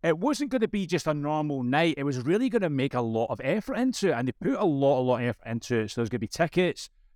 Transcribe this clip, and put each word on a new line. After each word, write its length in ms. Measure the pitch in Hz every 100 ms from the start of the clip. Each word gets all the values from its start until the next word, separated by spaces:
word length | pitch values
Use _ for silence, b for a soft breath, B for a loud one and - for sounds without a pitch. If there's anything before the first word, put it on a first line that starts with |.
it 160 | 170 160
wasn't 320 | 233 294 277
gonna 160 | 262 220
be 180 | 208 175
just 220 | 175 160
a 60 | 151
normal 480 | 147 156 151 139
night. 320 | 123 143 170 143
It 60 |
was 160 | 139 127
really 280 | 123 196 254
gonna 220 | 226 180
make 240 | 139 135
a 80 | 123
lot 300 | 117 113 117
of 100 | 117
effort 300 | 131 202 202
into 360 | 247 262 - 190
it, 20 |
and 160 | 117 127
they 60 |
put 260 | - - 262
a 60 | 196
lot, 340 | 139 139 135
a 20 |
lot 200 | 127 123
of 80 | 120
effort 180 | - -
into 300 | 117 - 120
it. 140 | 107
So 100 | -
there's 80 | 117
gonna 100 | 120
be 80 | 104
tickets, 640 | - 170 - 180 - - _ _